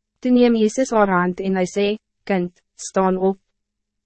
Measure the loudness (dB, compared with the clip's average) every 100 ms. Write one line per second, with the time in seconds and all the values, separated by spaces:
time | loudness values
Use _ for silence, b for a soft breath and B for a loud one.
0 | _ _ 0 4 4 4 0 0 -2 0
1 | 2 2 0 -4 -4 -2 -2 -2 -4 -4
2 | _ _ -4 -4 -4 -10 _ -20 -6 -2
3 | 0 0 -2 -2 _ _ _ _ _ _